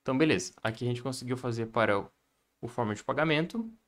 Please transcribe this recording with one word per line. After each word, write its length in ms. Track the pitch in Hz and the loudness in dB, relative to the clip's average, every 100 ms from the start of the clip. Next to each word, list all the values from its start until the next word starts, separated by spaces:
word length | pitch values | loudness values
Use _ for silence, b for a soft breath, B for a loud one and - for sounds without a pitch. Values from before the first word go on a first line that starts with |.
Então, 140 | - 131 | -2 2
beleza. 380 | 160 98 - - | 4 2 0 -4
Aqui 240 | 110 113 123 | -4 -2 -2
a 20 | |
gente 140 | 120 | -2
conseguiu 340 | 135 127 123 123 | -4 -6 -6 -4
fazer 300 | 127 117 113 | -2 -4 -2
para 320 | 120 107 101 | 2 4 4
o, 120 | - _ _ _ _ _ | 0 _ _ _ _ _
o 60 | 117 | -8
forma 260 | - 110 | -2 -2
de 100 | 104 | -2
pagamento. 680 | - 131 160 151 175 233 226 - | -2 0 2 2 0 -4 -8 -12